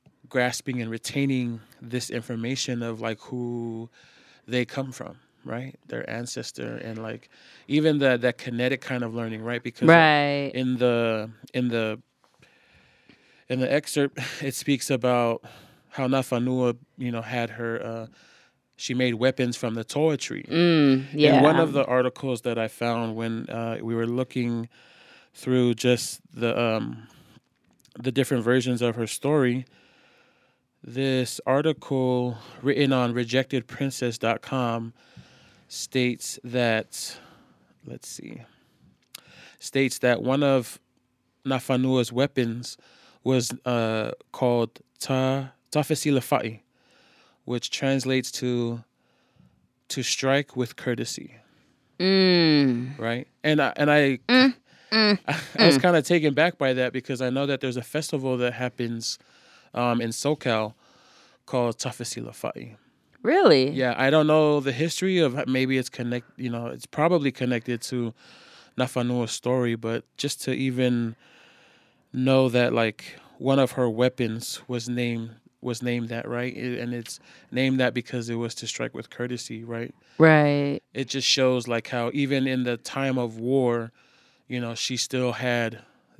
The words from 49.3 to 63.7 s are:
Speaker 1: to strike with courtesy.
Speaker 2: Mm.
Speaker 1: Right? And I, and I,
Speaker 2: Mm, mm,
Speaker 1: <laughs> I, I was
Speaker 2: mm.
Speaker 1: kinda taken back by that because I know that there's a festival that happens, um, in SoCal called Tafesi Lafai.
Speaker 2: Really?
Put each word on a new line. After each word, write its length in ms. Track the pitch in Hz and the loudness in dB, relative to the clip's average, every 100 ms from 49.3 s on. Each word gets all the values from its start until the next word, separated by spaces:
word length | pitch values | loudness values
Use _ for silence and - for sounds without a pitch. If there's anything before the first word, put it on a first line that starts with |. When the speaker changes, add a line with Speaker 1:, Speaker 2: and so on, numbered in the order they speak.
| _ _ _ _ _ - | _ _ _ _ _ -10
Speaker 1:
to 140 | 135 | -6
strike 520 | 120 - 135 139 143 127 | -4 0 2 2 0 -4
with 200 | 120 - | -4 -4
courtesy. 580 | 131 117 117 - - - _ _ _ _ _ - | -4 -4 -4 -8 -14 -20 _ _ _ _ _ -2
Speaker 2:
Mm. 1000 | 185 190 185 175 165 147 135 120 127 143 | 4 6 6 6 6 6 4 2 -4 -6
Speaker 1:
Right? 280 | 113 117 - _ | -4 -4 -6 _
And 180 | 151 151 | 2 2
I, 120 | 135 - | 2 2
and 140 | 147 | 4
I, 280 | 147 139 127 - | 4 4 0 4
Speaker 2:
Mm, 260 | 254 262 - _ _ - | 6 6 2 _ _ -2
mm, 260 | 220 214 196 | 2 4 2
Speaker 1:
<laughs> 60 | - | 0
I, 120 | 160 - - | -6 -6 6
I 80 | 190 | 6
was 120 | 135 | 8
Speaker 2:
mm. 40 | |
Speaker 1:
kinda 200 | 180 165 | 6 4
taken 320 | 143 175 151 | 4 2 4
back 240 | 139 175 - | 2 0 2
by 160 | 135 | 0
that 180 | 127 127 | 2 0
because 280 | 131 - 127 | -2 -6 -4
I 80 | 127 | -2
know 160 | 131 143 | -2 -2
that 140 | 135 | -2
there's 160 | 135 123 | -2 -6
a 40 | |
festival 540 | - 151 - 147 131 127 | -6 -6 -4 -4 -2 0
that 140 | 123 | -2
happens, 640 | 120 123 - 117 113 - - _ _ _ - _ | -2 -6 -4 -6 -6 -8 -10 _ _ _ -20 _
um, 280 | 120 120 117 | -2 0 0
in 100 | 117 | -2
SoCal 640 | 113 143 151 127 110 110 - _ _ _ _ _ _ - | -4 -2 -2 0 0 -2 -8 _ _ _ _ _ _ -4
called 320 | 127 120 - | -2 0 -2
Tafesi 440 | 127 - 117 117 | -8 -8 -10 -10
Lafai. 520 | 117 - - - 117 - _ _ _ _ | -12 -8 -10 -8 -14 -18 _ _ _ _
Speaker 2:
Really? 480 | 220 359 262 135 131 | 0 4 8 6 6